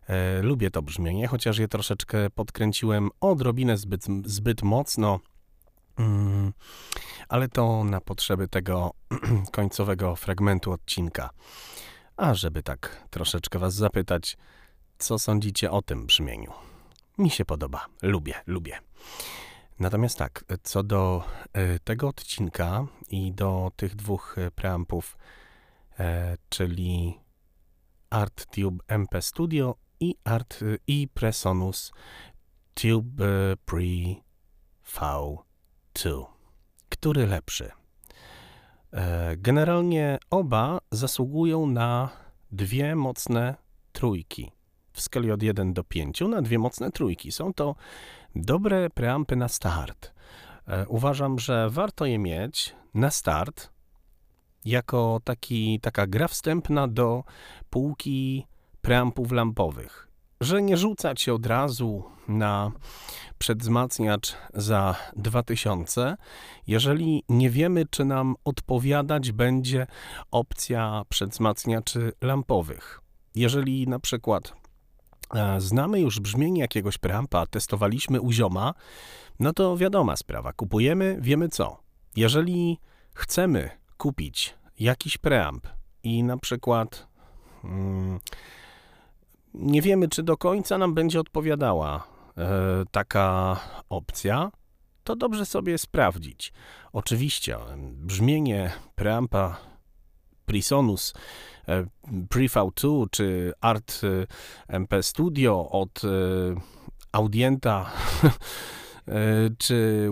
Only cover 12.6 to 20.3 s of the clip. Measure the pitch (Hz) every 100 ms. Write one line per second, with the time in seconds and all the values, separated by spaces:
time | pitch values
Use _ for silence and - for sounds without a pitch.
12.6 | 71 65 - - - - 85 87 - 92
13.6 | 92 95 107 - 90 87 - - - -
14.6 | - _ _ - - 110 - 104 104 98
15.6 | 92 98 - 64 55 - 71 53 55 -
16.6 | - - - - _ - 180 - 98 76
17.6 | 67 65 - - 92 98 73 - - 90
18.6 | 85 - - - - - - - - -
19.6 | - - 92 104 120 - 67